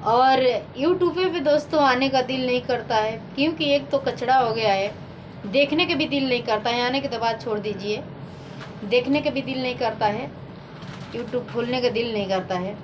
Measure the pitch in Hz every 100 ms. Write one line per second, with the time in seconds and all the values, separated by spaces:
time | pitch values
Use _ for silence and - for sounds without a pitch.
0 | 208 233 262 262 262 226 - - 294 359
1 | 349 320 370 339 285 294 294 311 285 247
2 | 269 262 254 262 254 247 247 240 - 226
3 | 214 226 - - 294 320 302 285 277 277
4 | 269 233 240 262 233 226 220 196 202 -
5 | - - - - 208 226 277 302 349 311
6 | 311 277 269 247 240 214 233 240 247 262
7 | 277 247 226 226 - 208 208 202 202 208
8 | - - - - - - - - 208 240
9 | 254 285 294 269 254 262 254 247 233 214
10 | 220 214 277 - - - - - - -
11 | - 233 240 247 240 240 240 254 247 226
12 | 233 220 190 190 180 180 185 208